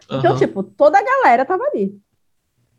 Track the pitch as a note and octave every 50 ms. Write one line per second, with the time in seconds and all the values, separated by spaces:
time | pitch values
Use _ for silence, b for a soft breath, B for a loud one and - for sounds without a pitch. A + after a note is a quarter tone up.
0 | _ _ - - - E4+ G#4 - - - - G3 F#3+ - _ - C#4+ D4+ G4+ G4
1 | G4+ A#4 C5 C5+ B4 C#4+ A#3 A#3+ C4 - F#4 F#4 A#4+ D5+ C#5+ A#3 G3 G3 G3+ -
2 | _ _ _ _ _ _ _ _ _ _ _ _ _ _ _